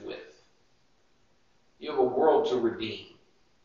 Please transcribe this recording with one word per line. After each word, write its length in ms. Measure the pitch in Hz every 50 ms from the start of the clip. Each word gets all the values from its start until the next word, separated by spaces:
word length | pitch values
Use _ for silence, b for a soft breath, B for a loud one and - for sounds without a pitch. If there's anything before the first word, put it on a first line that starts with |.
| -
with. 360 | - - - - - - _ _ _ _ _ _ _ _ _ _ _ _ _ _ _ _ _ _ _ _ _ _ _ _ _ _ _ _ _
You 100 | 370 453
have 100 | - 135
a 40 | 123
world 440 | 127 - - 156 156 143 - - -
to 60 | 127
redeem." 520 | 123 113 113 - - 113 104 101 - - - - - _ _ _ _ _ _ _ _